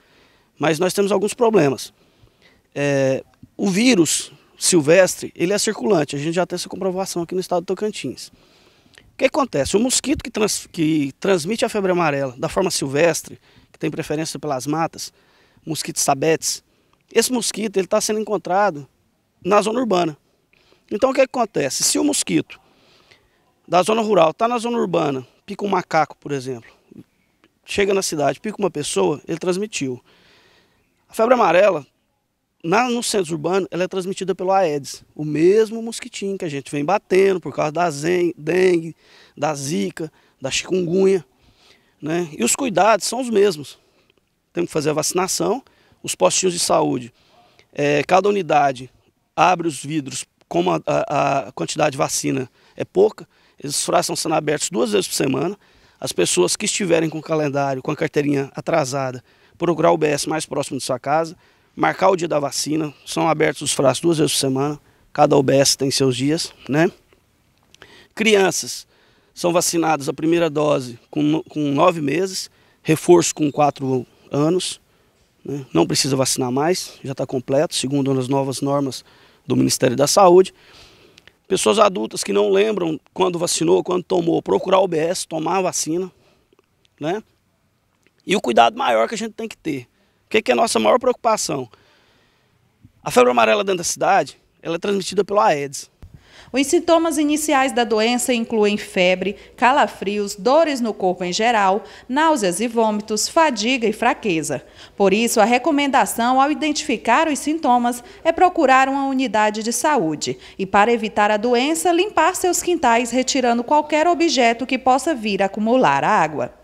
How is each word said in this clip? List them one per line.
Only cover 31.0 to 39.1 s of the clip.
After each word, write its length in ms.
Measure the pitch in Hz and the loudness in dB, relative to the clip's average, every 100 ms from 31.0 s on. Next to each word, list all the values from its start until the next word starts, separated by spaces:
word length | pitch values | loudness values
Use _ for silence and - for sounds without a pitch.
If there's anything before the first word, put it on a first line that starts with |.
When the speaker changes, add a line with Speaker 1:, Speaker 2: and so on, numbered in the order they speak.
| _ | _
Speaker 1:
A 60 | |
febre 180 | - 226 | -2 2
amarela, 540 | 247 190 170 202 160 135 _ _ _ _ _ _ _ | 4 6 6 4 2 -6 _ _ _ _ _ _ _
na, 280 | 170 202 254 | -2 0 0
nos 160 | 240 - | -2 -2
centros 240 | 208 160 | -2 -4
urbanos, 380 | 165 156 190 180 | -4 -2 -2 -2
ela 140 | 165 | -4
é 40 | 180 | -4
transmitida 460 | 190 185 190 185 | -4 -6 -8 -6
pelo 180 | 180 185 | -4 0
Aedes, 500 | 190 180 147 131 - _ | 2 2 -2 -6 -16 _
o 100 | - | -10
mesmo 560 | 151 147 175 214 220 226 | -4 2 4 4 2 -2
mosquitinho 560 | 226 226 247 - 196 196 | -8 -10 -12 -8 -6 -6
que 80 | |
a 60 | 175 | -6
gente 200 | 143 - | -8 -6
vem 140 | 147 | -6
batendo 560 | 151 202 - 185 196 185 | -2 -2 2 2 4 2
por 140 | 156 | -4
causa 180 | 139 151 | -4 -2
da 160 | 151 175 | 0 -2
zen-, 460 | 143 160 180 175 - | -2 -2 0 0 -4
dengue, 580 | 151 180 185 170 165 - _ | -2 2 2 2 -2 -14 _